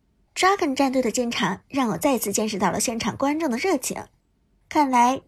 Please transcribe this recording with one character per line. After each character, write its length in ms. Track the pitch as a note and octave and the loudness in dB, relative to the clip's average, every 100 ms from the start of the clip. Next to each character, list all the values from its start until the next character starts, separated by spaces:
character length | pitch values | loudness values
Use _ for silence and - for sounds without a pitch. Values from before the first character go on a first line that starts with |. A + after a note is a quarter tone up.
| _ _ _ | _ _ _
Dragon 400 | - F#4 G4 E4 | 0 2 2 0
战 160 | C4 C4+ | 0 0
队 100 | C4 | 2
的 120 | A#3+ | 0
进 180 | A3+ A#3+ | -2 -4
场 320 | - F#3 F#3+ _ | -2 -2 -4 _
让 220 | C4+ A#3+ | -2 -2
我 60 | E3+ | 0
再 220 | G3+ A3 | 0 0
次 140 | G#3+ | 0
见 160 | G3+ G#3+ | -2 -2
识 100 | G3+ | 0
到 140 | F#3 | -2
了 80 | F3+ | 0
现 180 | - A3+ | -4 -4
场 180 | A#3 - | -4 -2
观 220 | C#4 D#4 | -2 0
众 100 | D#4+ | -2
的 80 | A#3 | -2
热 220 | F#4+ D4+ | 0 -2
情。 300 | - - - _ _ _ _ _ - | -2 -8 -12 _ _ _ _ _ -4
看 220 | D#4 C#4 | 0 4
来 320 | B3 A#3+ C4+ | 4 4 2